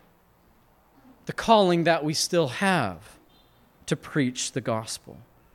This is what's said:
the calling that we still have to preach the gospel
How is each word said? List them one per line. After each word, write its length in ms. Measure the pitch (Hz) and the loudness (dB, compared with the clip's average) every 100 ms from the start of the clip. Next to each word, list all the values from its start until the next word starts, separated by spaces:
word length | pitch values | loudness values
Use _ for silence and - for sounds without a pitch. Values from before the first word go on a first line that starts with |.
| _ _ _ _ _ _ _ _ _ _ - - | _ _ _ _ _ _ _ _ _ _ -20 -18
the 80 | - | -12
calling 520 | - - 226 190 175 | -6 4 6 6 4
that 200 | 165 165 | 2 2
we 80 | 151 | 0
still 360 | 156 - 175 147 | -2 0 0 0
have 680 | 120 196 180 107 87 - - _ _ _ _ _ _ - | 0 0 2 0 -4 -16 -20 _ _ _ _ _ _ -8
to 100 | 151 | -8
preach 560 | - 156 127 127 - | -4 -2 -2 -2 -8
the 80 | 139 | -6
gospel 580 | 117 110 117 - - - - _ _ | -4 -6 -6 -12 -14 -20 -20 _ _